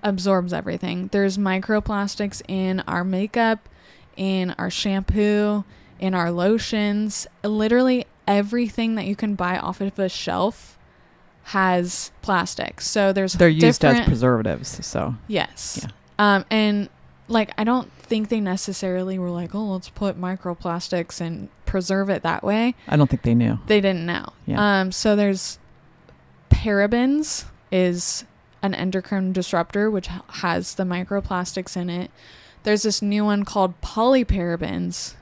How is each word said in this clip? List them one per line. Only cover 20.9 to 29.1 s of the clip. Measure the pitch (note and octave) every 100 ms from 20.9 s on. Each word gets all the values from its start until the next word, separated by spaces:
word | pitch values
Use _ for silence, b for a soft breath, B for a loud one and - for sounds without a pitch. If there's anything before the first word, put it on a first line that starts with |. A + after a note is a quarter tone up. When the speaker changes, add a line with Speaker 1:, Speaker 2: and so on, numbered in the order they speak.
| F3+ E3+ -
Speaker 1:
and | E3 E3 - - -
preserve | G3 F3+ G3 G3
it | G3
that | E3 E3
way." | - G#3 A#3 B3 b
Speaker 2:
I | D3+
don't | C#3+
think | B2+
they | A#2 A#2
knew. | A#2 A2 -
Speaker 1:
They | G#3+
didn't | G3 F#3 E3
know. | F3 - - -
Speaker 2:
Yeah. | F#3+ G#3 G3
Speaker 1:
Um, | F#3+
so | F#3 A3 G#3
there's | G3+ F#3+ - - - - _ _ - - _ - _
parabens | - A3 G3+ G#3 A#3 B3+ C#4+ D4+ - - - _
is | F#3+ F#3 F3 - - - _ _ _
an | G3+
endocrine | F#3+ F#3 F#3 F3+